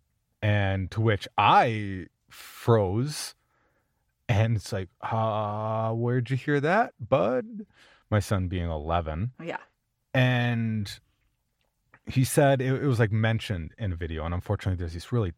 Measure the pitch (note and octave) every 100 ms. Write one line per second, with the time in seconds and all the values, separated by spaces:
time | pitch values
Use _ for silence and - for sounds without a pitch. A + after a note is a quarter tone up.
0 | _ _ _ - G#2+ G#2 G2 F#2+ F#2 -
1 | A2 G2+ - - G#2 F#3+ D3 G#2+ G2+ F#2+
2 | - _ _ - - - - A2+ F#2+ G#2
3 | C#3+ D3 - - _ _ _ _ _ _
4 | _ _ - G#2 A2+ A2 - F#2+ F#2 -
5 | - A2+ A2 G#2+ G#2 G#2 A2 A2 A2 A2+
6 | A#2+ B2+ A#2+ C3 - C#3+ D3 G3+ B3 -
7 | A2 C3+ G3 B3+ A3+ G#3+ G#3+ _ - _
8 | - G#2+ - G2+ F#2 F#2 E2+ D#2 D#2 E2+
9 | D#2+ D#2 A#2+ - E3 - - _ _ _
10 | _ C3 B2+ B2 A#2+ A#2 A2+ A2 G2+ -
11 | _ _ _ _ _ _ _ _ _ _
12 | - C3+ C3 - C#3 C3+ C3 C3+ C#3+ A#2
13 | A2 G#2+ A2+ A2+ - F#2 D2+ - G2+ E2
14 | E2+ D#2+ D#2+ F2+ - G2+ - F2+ F2 E2+
15 | - B2 F#2+